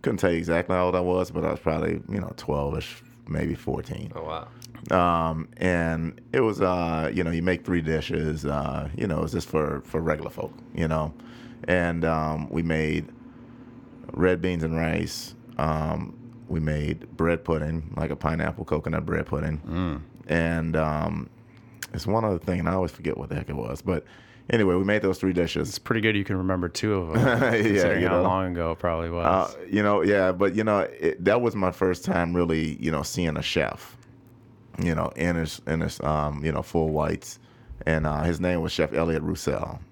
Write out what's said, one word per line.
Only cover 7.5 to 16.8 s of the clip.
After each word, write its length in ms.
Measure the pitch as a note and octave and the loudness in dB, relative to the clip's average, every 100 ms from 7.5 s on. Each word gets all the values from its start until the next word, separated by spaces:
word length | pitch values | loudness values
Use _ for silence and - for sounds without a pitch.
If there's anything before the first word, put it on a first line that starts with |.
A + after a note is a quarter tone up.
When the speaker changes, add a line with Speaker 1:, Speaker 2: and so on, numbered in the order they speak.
| F2 - | 0 2
Speaker 1:
three 160 | F2 | 0
dishes, 640 | D#2 D#2+ - E2 D#2 D2+ C#2+ | 2 0 0 -2 -2 -2 -2
uh, 440 | C#2+ C#2+ C#2+ C#2+ D2+ | -2 -2 -4 -6 -4
you 100 | G2+ | -2
know, 160 | D#2 | 0
it's 80 | D#2+ | -2
just 160 | - - | -4 -2
for, 340 | D#2 D2+ D2 - | 0 0 -2 -4
for 160 | D#2+ | -2
regular 280 | E2 D2+ - | 0 -2 -4
folk, 200 | - - - - | -8 -10 -10 -12
you 140 | - E2 | -2 0
know. 260 | D#2 D#2 - - - - - - | 0 -2 -6 -18 -18 -18 -12 0
And, 360 | F2+ F2 E2 | 2 2 0
um, 460 | E2 D#2+ D#2 D#2 D2+ | 0 2 0 -2 -4
we 120 | E2 | -2
made 460 | E2 D#2+ D#2 D#2 D#2+ - - - - - - - - - - | 0 2 2 0 -4 -14 -20 -20 -20 -20 -20 -20 -20 -18 -12
red 300 | - F2+ F2+ | 2 2 4
beans 220 | F2+ F2 | 0 0
and 120 | D#2+ D#2+ | 0 0
rice. 580 | E2 E2 E2+ - - - - - | 0 0 -2 -6 -12 -16 -12 -2
Um, 600 | D2+ D#2 D#2 D#2 - - - - - | 0 0 -2 -4 -6 -12 -18 -18 -6
we 100 | E2+ | -2
made 500 | D#2 D2+ | 0 0